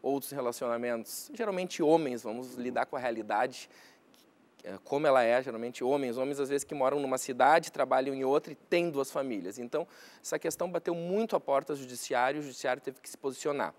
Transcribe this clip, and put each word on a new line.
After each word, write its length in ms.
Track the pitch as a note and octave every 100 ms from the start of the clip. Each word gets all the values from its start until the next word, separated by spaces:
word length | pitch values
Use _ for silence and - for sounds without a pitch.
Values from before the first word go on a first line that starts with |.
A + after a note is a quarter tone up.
outros 320 | B2+ C#3 -
relacionamentos, 960 | C#3 B2 A#2+ B2+ A#2 A#2+ A#2 A2 - -
geralmente 480 | C#4+ A3 F#3 F3+ -
homens, 400 | D#3 E3 D3 B2
vamos 320 | A2 A2+ B2+
lidar 320 | B2+ B2 A#2+ B2
com 100 | C#3+
a 40 |
realidade, 680 | B2 A2+ G#2+ G#2+ B2+ B2+ - - - - _ _ _ _ _ _
é, 140 | - F#2+
como 220 | - C#3 D3+
ela 160 | C3
é, 180 | A#2 A#2+
geralmente 440 | C3 A2+ A#2 A#2+
homens, 320 | B2 C#3+ C3 A#2
homens 240 | C3+ C#3
às 80 | C3+
vezes 160 | C#3
que 100 | -
moram 240 | D3 C3 C#3+
numa 200 | C#3 C3
cidade, 520 | - B2 B2+ E3 E3
trabalham 420 | - C3+ C3 C3+
em 120 | C3+
outra 280 | C3 C#3+ -
e 40 | D3
têm 340 | _ F3 E3+
duas 220 | C#3 C3+
famílias. 480 | D3+ C3+ G#2+ F2 A2+
Então, 260 | A#2+ D3+ E3+ - - -
essa 200 | - D#3
questão 280 | D#3+ - F3+
bateu 240 | F3 -
muito 440 | E3+ E3+ G3 A3+ G3
a 40 |
porta 320 | - C#3 C#3
do 60 | C#3+
judiciário, 640 | B2+ B2 - B2+ B2+ D3
o 20 |
judiciário 400 | D3 B2 C3+ C3
teve 180 | - C3
que 80 | -
se 80 | -
posicionar. 560 | C#3 C3 D#3 C#3 F#2